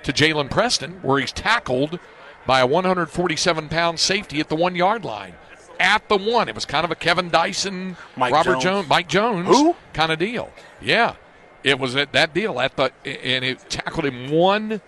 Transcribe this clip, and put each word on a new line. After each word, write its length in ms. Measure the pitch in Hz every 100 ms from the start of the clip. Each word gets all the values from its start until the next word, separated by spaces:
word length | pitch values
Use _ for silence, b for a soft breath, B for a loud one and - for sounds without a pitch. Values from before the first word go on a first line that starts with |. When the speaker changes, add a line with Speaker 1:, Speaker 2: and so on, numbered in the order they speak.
Speaker 1:
to 80 | -
Jalen 360 | 131 156 151 135
Preston, 500 | 135 233 - 135 185
where 160 | 139 139
he's 120 | 123
tackled 640 | - 190 226 - 127 151 175 - B B B -
by 140 | 131
a 60 | 127
one 180 | 165
hundred 220 | 185 185 165
forty-seven 580 | - 180 156 180 160 151
pound 320 | 160 170 160
safety 400 | - 202 202 143
at 80 | 151
the 80 | 156
one-yard 480 | 180 175 185 233
line. 300 | 143 104 92 85 - - - -
At 300 | 185 208 -
the 80 | 208
one. 320 | 202 240 160
It 60 |
was 100 | 107
kind 200 | - 143
of 60 | 165
a 40 |
Kevin 340 | 160 160 175 175
Dyson, 680 | 165 185 185 196 185 185 175 - -
Speaker 2:
Mike 160 | 127
Speaker 1:
Robert 200 | 147 170
Speaker 2:
Jones. 100 | 175
Speaker 1:
Jones, 260 | 180 202 151
Mike 200 | 151 175
Jones 400 | 180 233 180 185
Speaker 2:
Who? 280 | 233 311 339 -
Speaker 1:
kind 200 | - 160
of 60 | 160
deal. 320 | 202 247 - - B B
Yeah. 360 | 113 190 214 - - - - -
It 140 | 131 135
was 160 | 131
at 180 | 131 143
that 200 | 131 160
deal 240 | 160 214 127
at 180 | 131 -
the, 140 | 127 -
and 400 | 143 135 127 127
it 240 | 127 123 -
tackled 360 | - - - 143
him 240 | 123 131
one 500 | 156 185 208 214 214